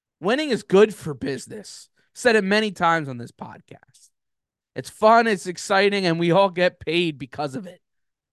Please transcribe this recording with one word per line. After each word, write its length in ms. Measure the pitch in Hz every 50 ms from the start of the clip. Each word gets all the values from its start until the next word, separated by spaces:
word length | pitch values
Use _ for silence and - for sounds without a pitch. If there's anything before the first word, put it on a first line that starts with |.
| _ _ _ -
Winning 300 | 156 190 247 294 311 294
is 120 | 233 165 -
good 320 | - 180 196 214 208 180
for 200 | - - 160 139
business. 760 | 120 - 143 135 - - - 220 214 190 - - - - _ _ _ _ _ -
Said 220 | - - 247 220
it 80 | 214 190
many 280 | 190 208 214 220 208 180
times 360 | - 180 165 165 165 147 135
on 100 | 127 120
this 120 | 117 -
podcast. 800 | - - - - - - - - - - _ _ _ _ _ _ _ _ _ _ _ _ _ _ _ _ _ _ -
It's 160 | 143 131 -
fun, 360 | - - 208 214 233 233 233
it's 200 | 226 208 175 -
exciting, 600 | 180 175 - - - 196 190 202 202 202 202 190
and 120 | 170 165 170
we 120 | 170 170
all 180 | 165 190 196 190
get 300 | 170 180 180 180 - -
paid 380 | - 156 160 175 180 165 147 123
because 360 | 131 - - - 151 139 -
of 120 | 262 185
it. 140 | 175 180 - _ _ _ _ _ _ _ _ _ _